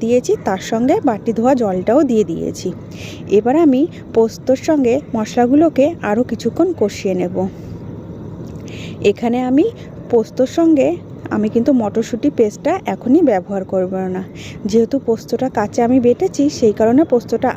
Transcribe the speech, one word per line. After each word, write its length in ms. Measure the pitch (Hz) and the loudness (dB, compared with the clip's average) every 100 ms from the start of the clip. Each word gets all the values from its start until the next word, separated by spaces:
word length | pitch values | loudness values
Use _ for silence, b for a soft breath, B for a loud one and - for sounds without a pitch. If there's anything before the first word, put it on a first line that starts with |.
দিয়েছি, 300 | 226 247 254 427 - | 2 0 2 -2 -2
তার 160 | 190 - | -4 -2
সঙ্গে 240 | 226 247 403 285 | 0 2 2 2
বাটি 240 | 208 - 226 | -2 -2 0
ধোয়া 140 | 240 269 | 2 2
জলটাও 400 | 214 185 185 262 285 | 2 -2 2 2 4
দিয়ে 140 | 226 170 | 2 0
দিয়েছি। 380 | 165 165 - 180 160 - B B B B 202 | -2 -6 -6 -8 -8 -12 B B B B 2
এবার 160 | 220 294 330 | 4 4 4
আমি 140 | 254 330 B B | 4 2 B B
পোস্তর 440 | - 226 - - 262 - | 2 2 0 0 0 2
সঙ্গে 280 | 302 240 262 - | 2 2 0 -2
মশলাগুলোকে 720 | 226 214 - 240 285 330 262 285 339 208 | -6 -2 2 4 4 4 4 2 2 -2
আরও 120 | 208 254 | 0 -2
কিছুক্ষণ 380 | 226 233 - 359 330 | -2 -4 0 0 2
কষিয়ে 340 | 208 - 196 185 | -2 -2 -4 -2
নেব। 160 | 175 185 190 - - - - - - - - - - - - B B B 202 | -2 -2 -4 -6 -14 -14 -14 -14 -14 -14 -14 -14 -14 -14 -14 B B B 0
এখানে 280 | 202 226 240 254 | 0 0 0 2
আমি 140 | 269 440 - B - - | 2 2 -2 B -16 -2
পোস্তর 380 | 240 220 - 254 - | 0 0 -2 -2 2
সঙ্গে 320 | 330 302 269 349 - - - 220 | 4 4 2 0 -8 -14 -6 -2
আমি 120 | 214 | 0
কিন্তু 160 | 233 233 262 | 0 2 2
মটরশুঁটি 480 | 208 220 226 226 294 277 | 2 -2 -4 -2 -2 2
পেস্টটা 340 | 214 - 277 370 - | 0 0 -2 -2 -2
এখনই 280 | 190 247 302 302 | -4 2 4 4
ব্যবহার 320 | 190 180 196 185 | 2 0 -6 -2
করব 200 | 190 185 190 185 185 | -2 0 -2 -4 -6
না, 60 | 185 B B B 208 | -8 B B B 0
যেহেতু 260 | 220 226 277 - | 2 2 0 -2
পোস্তটা 420 | 226 - 233 254 - | -4 -2 -4 -2 -2
কাঁচা 240 | 208 - 233 | -2 0 2
আমি 100 | 254 240 | 4 4
বেটেছি, 380 | 247 370 - 285 - | 2 0 0 0 2
সেই 160 | 226 202 | 0 2
কারণে 240 | 220 254 330 | 4 4 4
পোস্তটা 360 | 247 - 226 254 | 2 0 -2 -2